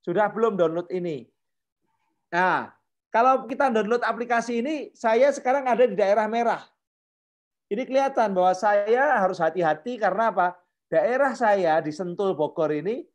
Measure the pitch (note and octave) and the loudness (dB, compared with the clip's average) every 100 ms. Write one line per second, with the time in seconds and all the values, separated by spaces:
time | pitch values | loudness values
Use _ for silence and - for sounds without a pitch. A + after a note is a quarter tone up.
0 | - F3 G#3 E3 A3+ G3 E3 E3 F3 F#3 | -4 0 0 0 -2 2 0 0 -6 -6
1 | F3 D3 A2+ _ _ _ _ _ _ _ | -6 -8 -12 _ _ _ _ _ _ _
2 | _ _ _ E3+ F#3 D3+ A2 _ _ _ | _ _ _ -2 0 0 -4 _ _ _
3 | _ A3 B3 C4 A3+ C4 C#4 A3 G#3 A#3+ | _ 2 4 2 -2 -2 0 0 0 -2
4 | A3 A3 A#3+ A#3 A3+ A#3+ B3 D#4 - _ | -2 -4 -2 -2 -2 -4 -4 -6 -8 _
5 | A#3 A3+ C#4 C#4 B3+ C4+ C4 A#3 B3 F#3+ | 0 4 2 2 -2 -2 0 2 2 2
6 | G3 G#3+ G#3+ A3+ A#3 F3 - _ _ _ | 2 2 0 0 -2 -2 -8 _ _ _
7 | _ _ _ _ _ _ _ G3+ B3+ C4 | _ _ _ _ _ _ _ -6 -2 0
8 | C4+ C4+ A3 F#3 F3+ F#3 G#3+ G#3 G3+ A#3+ | 0 0 0 2 2 2 2 2 2 2
9 | C#4+ B3+ F#3+ F3 D#3+ E3+ E3 D#3 A#3+ A#3+ | 2 2 0 0 -2 0 -2 -2 -4 -2
10 | G#3 F#3 A3+ F#3+ F3+ F3+ _ _ _ D#3+ | -2 0 -2 0 -2 -2 _ _ _ 0
11 | F3 B3+ C4+ A#3+ A#3 G3+ F3 D#3 D3+ D3 | 2 2 0 0 2 2 2 0 -2 -8
12 | F3+ F3 G3 D#3 D3+ D3 D#3 D3+ D#3+ B3 | -8 -4 -2 0 -2 0 -2 -2 -4 -6
13 | - | -10